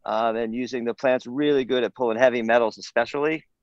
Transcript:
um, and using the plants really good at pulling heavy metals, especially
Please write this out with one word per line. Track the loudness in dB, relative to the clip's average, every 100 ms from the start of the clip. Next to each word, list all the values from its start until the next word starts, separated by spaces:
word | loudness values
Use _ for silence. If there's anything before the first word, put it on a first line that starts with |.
um, | -4 -2 0
and | -2 -4
using | -4 -6 -4
the | -4
plants | -2 0 0 -2
really | -2 2 2
good | 2 0
at | -2
pulling | -2 -2 4
heavy | 4 4
metals, | 2 2 2 -4
especially | -4 -2 -2 -2 -2 -4 _ _